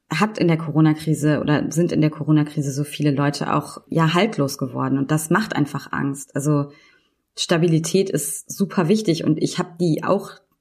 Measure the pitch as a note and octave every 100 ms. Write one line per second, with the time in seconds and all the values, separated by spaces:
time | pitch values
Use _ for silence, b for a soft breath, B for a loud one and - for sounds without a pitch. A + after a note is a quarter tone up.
0 | - D#3 G#3+ G#3+ F3 D#3+ D#3+ C#3+ D#3 D3+
1 | - D3+ D3+ C#3+ - D3 - D#3 F3 D3+
2 | D#3 D#3 D3 D3+ D3 - C#3+ C#3 D3 -
3 | D3+ C#3 C#3+ C#3+ - D3+ - - - D#3+
4 | D#3+ E3+ G#3+ G#3+ C#3 - C3 B2+ C3 C3+
5 | C3+ D#3 - E3+ G#3+ - D3 C#3+ - -
6 | C#3 C#3 - C#3+ C#3+ D3 C#3+ b b b
7 | b b _ - - E3+ D#3+ D#3+ D#3+ F#3+
8 | F#3+ D3+ - - - - F#3+ - D#3+ G#3+
9 | G#3+ D#3+ - D#3 - - - - F3 D3+
10 | - G3 - - _ _